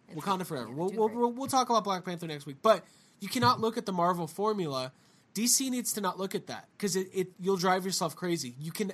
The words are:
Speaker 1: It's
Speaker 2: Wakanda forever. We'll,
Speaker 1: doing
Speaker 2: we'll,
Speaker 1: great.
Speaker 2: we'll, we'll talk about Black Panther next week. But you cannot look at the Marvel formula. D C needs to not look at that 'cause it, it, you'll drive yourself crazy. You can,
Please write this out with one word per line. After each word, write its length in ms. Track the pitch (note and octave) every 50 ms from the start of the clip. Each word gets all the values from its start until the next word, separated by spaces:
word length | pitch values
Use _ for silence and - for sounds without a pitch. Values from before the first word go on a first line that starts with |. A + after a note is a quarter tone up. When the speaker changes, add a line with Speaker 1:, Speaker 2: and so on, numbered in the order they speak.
| _ -
Speaker 1:
It's 100 | - D#3
Speaker 2:
Wakanda 260 | C#3+ G3+ G3 F#3 E3+
forever. 240 | D3+ E3 C#3 A#2 A2
We'll, 160 | B2 C#3+ E3+ F#3+
Speaker 1:
doing 100 | G3 A3
Speaker 2:
we'll, 80 | G#3+ A3
Speaker 1:
great. 80 | G#3+ A#3+
Speaker 2:
we'll, 120 | A#3+ A#3+ A#3+
we'll 140 | B3 C4+ B3+
talk 220 | C4+ C4 B3 A#3+
about 140 | A#3+ A3 G3
Black 200 | G3+ F#3+ F3+ E3
Panther 220 | F#3+ F3 E3 E3+ E3
next 180 | D3+ D3 C#3 D3+
week. 100 | C#3 C#3 -
But 200 | A3 G#3+ F3 - - - _ _ _ _ _
you 100 | - F#3+
cannot 320 | - B3+ A#3+ A#3+ B3 G3
look 160 | - A#3+ A3+ A#3+
at 80 | A3+
the 80 | - F#3+
Marvel 320 | F3+ E3+ F3 F#3 F3 E3+ D3
formula. 640 | - - G3+ G#3+ G#3+ G#3 F3+ D3+ C#3 C3 B2+ C3 - _ _ _ _ _ _ _ -
D 100 | F#3+ A3 A#3+
C 220 | - - C4+ C4
needs 240 | B3 B3 A#3+ - -
to 80 | G#3+
not 160 | G3+ F#3 F3 F3+
look 160 | F#3+ F#3+ -
at 120 | F#3+ - -
that 200 | B2 G#2 - _ _ -
'cause 160 | - G3+ E3
it, 120 | F#3+ F#3+ F#3 -
it, 140 | G3 F#3 F#3 - -
you'll 180 | F3+ F#3 G3 F#3
drive 280 | E3+ G3 F#3 F#3+ F#3
yourself 300 | G3 F3 - F#3 D#3+ -
crazy. 400 | - - F3+ E3+ E3 C3+ B2 A#2+ B2+
You 120 | D3+ E3
can, 200 | E3 - G#3+ F#3+